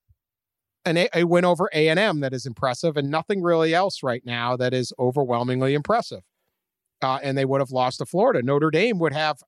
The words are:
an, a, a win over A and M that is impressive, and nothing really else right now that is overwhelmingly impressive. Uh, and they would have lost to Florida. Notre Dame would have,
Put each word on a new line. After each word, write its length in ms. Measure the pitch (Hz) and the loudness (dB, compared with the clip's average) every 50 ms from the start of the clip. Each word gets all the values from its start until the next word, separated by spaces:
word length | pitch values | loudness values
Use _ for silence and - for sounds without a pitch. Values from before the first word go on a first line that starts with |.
| _ _ _ _ _ _ _ _ _ _ _ _ _ _ _ _ - | _ _ _ _ _ _ _ _ _ _ _ _ _ _ _ _ -4
an, 120 | 180 160 | 0 2
a, 120 | 175 190 - - | 2 0 2 2
a 100 | 170 175 | 0 2
win 200 | 165 175 175 180 | 4 4 4 4
over 240 | 180 175 156 190 220 - | 4 4 2 0 0 2
A 160 | 156 156 160 | 2 2 4
and 100 | 160 185 | 4 4
M 200 | 220 214 165 147 | 2 2 0 0
that 120 | 139 131 131 | -2 -4 -4
is 120 | 123 110 | -6 -8
impressive, 520 | 135 110 - 139 127 123 - 170 165 143 | -10 -6 -4 -2 -2 -2 0 -2 -2 0
and 120 | 151 139 139 | 0 -2 -2
nothing 320 | 156 160 - - 208 190 | -2 -2 -2 -2 -2 0
really 320 | 170 175 170 160 160 160 160 | 0 2 2 2 2 2 2
else 300 | 175 196 185 - - 147 | 2 0 0 -2 -4 -4
right 220 | 127 117 117 - | -4 -4 -4 -6
now 300 | 120 120 120 120 123 127 | -6 -6 -4 -2 -2 -2
that 160 | 123 127 127 131 | 0 0 0 0
is 200 | 127 117 - - - | -2 -2 -4 -4 -2
overwhelmingly 720 | 123 127 127 147 139 123 120 117 123 127 127 127 131 135 143 | -2 0 0 0 0 0 0 0 0 -2 -2 0 0 0 0
impressive. 480 | 147 143 - 214 233 - - 120 95 - _ _ _ _ _ _ _ _ _ _ _ _ _ _ _ | 0 0 0 0 0 -2 -6 -12 -18 -18 _ _ _ _ _ _ _ _ _ _ _ _ _ _ _
Uh, 180 | 139 131 131 135 139 | -2 -2 -2 -2 -4
and 140 | 139 135 | -4 -2
they 80 | 139 135 | 0 0
would 160 | 131 139 139 | 0 0 0
have 100 | 139 123 | -2 -2
lost 260 | 131 127 127 131 - | -2 0 0 0 -2
to 80 | - 135 | -6 -8
Florida. 360 | - - 180 233 269 214 131 117 | -4 0 0 2 2 2 0 0
Notre 260 | 135 143 143 156 156 | 0 0 2 2 2
Dame 300 | 151 165 214 247 214 175 | 2 2 2 0 0 0
would 140 | 165 151 135 | 0 -2 0
have, 240 | 151 156 151 147 - - | 0 -2 -2 -4 -6 -10